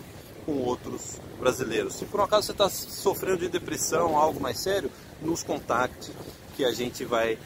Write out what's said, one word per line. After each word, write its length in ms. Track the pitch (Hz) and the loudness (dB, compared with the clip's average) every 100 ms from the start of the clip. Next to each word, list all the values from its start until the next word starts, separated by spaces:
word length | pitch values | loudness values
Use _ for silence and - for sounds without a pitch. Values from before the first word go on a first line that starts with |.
| - - - - - | -16 -16 -16 -10 -2
com 60 | 139 | 0
outros 600 | 123 123 131 123 - - - - | 0 0 -4 -8 -8 -10 -12 0
brasileiros. 560 | 123 123 117 110 98 - | 2 2 0 0 0 -4
Se 100 | 190 | -4
por 140 | 202 | 0
um 40 | |
acaso 220 | 196 214 202 | 4 4 2
você 60 | |
tá 160 | - 196 | 2 2
sofrendo 680 | - - - 196 165 175 185 | 2 -6 0 0 2 2 2
de 80 | 175 | 2
depressão, 680 | 170 - 147 - 160 170 151 | -2 -2 -2 0 2 4 6
algo 220 | 156 - | 4 4
mais 200 | 135 117 | -2 -2
sério, 320 | 185 196 147 - - - | 0 0 -2 -8 -16 -6
nos 200 | 156 165 | -2 -2
contacte, 680 | - 147 - 120 127 - - - - - - - | -2 -4 2 2 2 -2 -12 -12 -12 -14 -12 2
que 80 | 127 | 2
a 60 | |
gente 300 | 117 123 - 123 | 2 -2 -2 0
vai 340 | 117 113 110 | 2 4 2